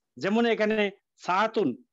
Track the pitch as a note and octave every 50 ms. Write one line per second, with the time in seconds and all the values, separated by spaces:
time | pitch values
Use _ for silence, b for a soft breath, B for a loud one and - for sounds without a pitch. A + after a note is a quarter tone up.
0 | _ _ _ - C#3 F#3+ G#3 A3+ A#3 A#3 A3 - G#3+ G#3 A3 G#3+ G#3 G3 G3 -
1 | _ _ _ _ - - F3+ F#3+ G#3+ A3 A3 A#3 G3 C#3 A#2 - - _